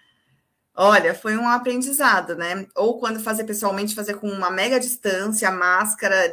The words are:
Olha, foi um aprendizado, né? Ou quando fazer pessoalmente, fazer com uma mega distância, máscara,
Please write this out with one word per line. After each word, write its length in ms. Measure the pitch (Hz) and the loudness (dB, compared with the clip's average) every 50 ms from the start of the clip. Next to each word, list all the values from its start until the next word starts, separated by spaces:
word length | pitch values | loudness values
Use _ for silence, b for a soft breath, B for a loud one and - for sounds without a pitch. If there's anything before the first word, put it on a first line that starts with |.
| b b b b b b b b b b _ _ _ _ _ - | b b b b b b b b b b _ _ _ _ _ 2
Olha, 380 | 185 202 214 196 208 208 202 | 4 6 6 6 4 2 0
foi 220 | 196 - 214 214 220 | -2 -4 -4 -2 -2
um 100 | 240 240 | 0 0
aprendizado, 880 | 240 240 240 254 247 247 254 277 277 - 285 247 214 185 175 175 170 | 0 0 0 -2 -2 -2 -2 -2 -2 2 2 4 4 2 2 -2 -6
né? 320 | 160 170 170 180 196 190 - _ | -6 -4 -4 -4 -6 -8 -6 _
Ou 240 | 180 196 226 240 240 | 0 0 0 0 0
quando 220 | 247 226 220 220 | -2 -4 -4 -4
fazer 240 | 214 226 220 220 220 | -4 -4 -4 -4 -4
pessoalmente, 500 | 220 208 208 220 202 196 196 208 214 214 | -6 -6 -4 -2 -2 -2 -2 -4 -4 -4
fazer 200 | 220 208 208 202 | -6 -6 -6 -6
com 140 | 208 - 208 | -6 -6 -6
uma 200 | 202 196 185 180 | -4 -2 -2 -2
mega 280 | 185 185 196 240 262 254 | 0 0 0 2 2 0
distância, 720 | 240 - - - - 208 190 185 190 214 214 214 220 190 | 0 -2 -4 -4 -2 -2 -2 -2 -2 -2 -2 0 0 0
máscara, 760 | 190 185 180 180 180 185 214 214 - - - 196 190 190 185 170 | 0 2 2 2 4 2 2 0 -2 -2 0 0 2 2 2 2